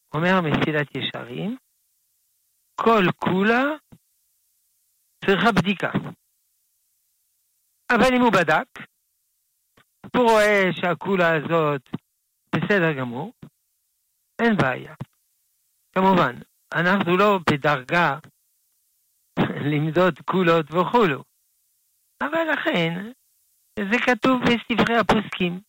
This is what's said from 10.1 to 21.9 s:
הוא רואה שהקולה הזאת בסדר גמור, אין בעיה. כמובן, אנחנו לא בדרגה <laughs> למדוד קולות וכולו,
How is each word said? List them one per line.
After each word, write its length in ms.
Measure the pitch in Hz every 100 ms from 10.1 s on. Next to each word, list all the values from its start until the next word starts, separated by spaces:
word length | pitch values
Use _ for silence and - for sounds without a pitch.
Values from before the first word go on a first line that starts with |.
| 254
הוא 140 | 233
רואה 340 | 220 208 202 185
שהקולה 560 | 165 180 165 185 190 170 160
הזאת 460 | 147 165 151 143 - - _ _ _ _ _
בסדר 380 | - 180 202 165
גמור, 400 | 139 123 117 190 - - _ _ _ _ _ _ _ _ -
אין 140 | 233 196
בעיה. 380 | 135 127 135 - - _ _ _ _ _ _ _ _
כמובן, 400 | 185 190 185 135 117 - _ -
אנחנו 420 | 156 175 196 170 180
לא 220 | 208 196 160
בדרגה 680 | 143 151 143 127 170 160 143 - _ _ _ _ _ _ _ _ _ _ -
<laughs> 320 | - 143 139
למדוד 480 | 147 156 156 180 -
קולות 420 | - 185 170 165 151
וכולו, 500 | 165 170 240 190 135 - _ _ _ _ _ _